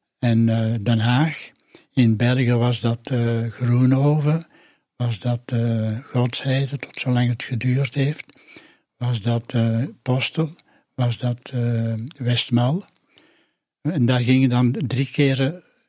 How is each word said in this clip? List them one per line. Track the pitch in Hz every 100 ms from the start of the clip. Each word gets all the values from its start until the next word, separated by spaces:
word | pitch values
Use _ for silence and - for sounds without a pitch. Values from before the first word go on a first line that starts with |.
| _ _
en, | 123 113 113
eh, | 113 110 113
Den | 104 113
Haag. | 113 123 160 147 - - _ - _
In | - 117 104
België | 120 127 120
was | 120 120 120
dat, | 120 117 -
eh, | 123 120 113 113
Groenhoven. | - 120 123 127 135 143 151 147 165 - _ _ _ _ -
Was | 120 113
dat, | 123 120 -
eh, | 120 117 113 110 110
Godsheide, | - 123 120 - 139 131 135 139
tot | - -
zolang | 131 123 123
het | 120
geduurd | - 120 127 127 139
heeft. | 139 135 151 - - _ - - _ _ -
Was | 123 117
dat, | 117 117 113
eh, | 120 113 113 143 -
Postel. | - 131 - - 156 - _ _ _ -
Was | 120 117
dat, | 123 120 -
eh, | 123 120 117 113 110 117 -
Westmaal. | 123 120 - 120 123 175 - _ _ _ _ _ _ _ _ _
En | 147 175 120
daar | 123
gingen | 120 131 131
dan | 123 123 160 135
drie | 127 139
keren, | - 139 131 135 180 - _